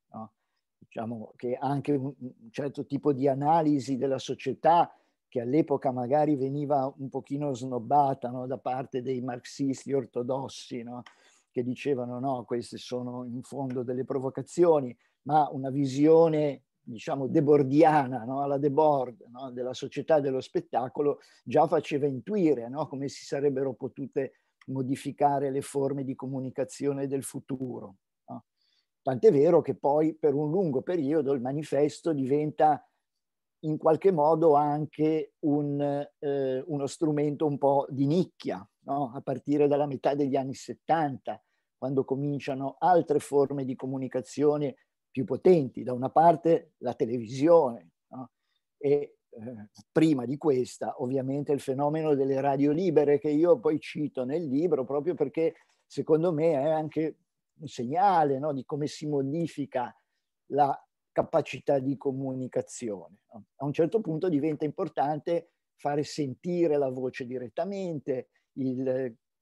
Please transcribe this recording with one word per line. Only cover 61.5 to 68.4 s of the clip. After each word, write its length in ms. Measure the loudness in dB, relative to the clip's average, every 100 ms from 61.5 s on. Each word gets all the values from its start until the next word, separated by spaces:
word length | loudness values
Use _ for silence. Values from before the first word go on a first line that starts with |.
| -4 0 0
di 180 | 0 -2
comunicazione, 1300 | -4 -4 -4 -6 -6 -6 -6 -8 -8 -8 -12 _ _
no? 120 | -20 -20 -10
A 80 | -4
un 80 |
certo 260 | 0 0 0
punto 300 | -2 -4 -2
diventa 360 | 0 -2 -4 -6
importante 840 | -4 -6 -4 -2 -2 -2 -4 -4 _ _ _
fare 280 | -4 -2
sentire 760 | -4 -4 -6 -6 -4 2 2 2
la 120 | 0
voce 360 | -2 -6 -6 -8
direttamente, 1040 | -10 -8 -8 -6 -6 -6 -6 -4 -6 -8 _